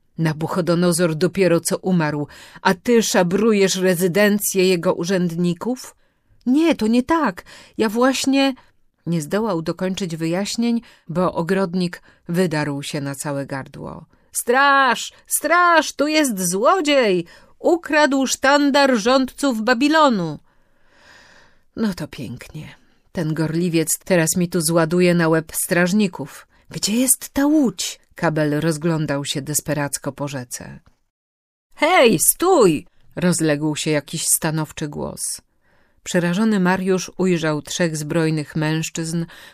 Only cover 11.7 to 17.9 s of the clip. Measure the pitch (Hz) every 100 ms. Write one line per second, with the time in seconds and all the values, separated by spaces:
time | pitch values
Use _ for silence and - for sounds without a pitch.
11.7 | 180 175 - - _ - 170 185 151 147
12.7 | 143 143 151 139 139 156 139 135 135 -
13.7 | - - - - _ _ - - 240 277
14.7 | 277 269 226 - - - - 302 339 349
15.7 | 330 - - 285 311 285 196 180 190 262
16.7 | 381 294 277 226 180 170 - - _ 269
17.7 | 339 -